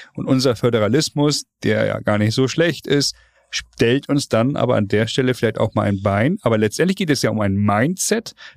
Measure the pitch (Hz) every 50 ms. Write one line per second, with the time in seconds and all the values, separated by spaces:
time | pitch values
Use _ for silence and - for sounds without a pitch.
0 | - - - - - - 143 131 127 139 117 - - 123 117 117 107 101 113 151
1 | 156 - - 147 147 147 143 143 - _ _ - - - 107 107 113 104 104 -
2 | - - 104 104 107 110 110 - 131 127 - - 165 170 160 - - - - 143
3 | 139 - - _ _ _ _ _ _ _ - - - _ _ - 120 117 123 139
4 | 139 - 143 147 139 - - 110 117 131 - - 113 110 117 110 104 98 - 104
5 | 113 113 - - 131 127 123 - - 110 - - 117 107 - 113 104 104 101 98
6 | 98 101 98 101 110 143 190 202 - 120 113 107 107 107 - - 156 185 190 -
7 | 202 156 151 - - - 110 107 107 101 98 98 101 104 101 104 120 156 185 -
8 | - - 208 233 - - - - - - -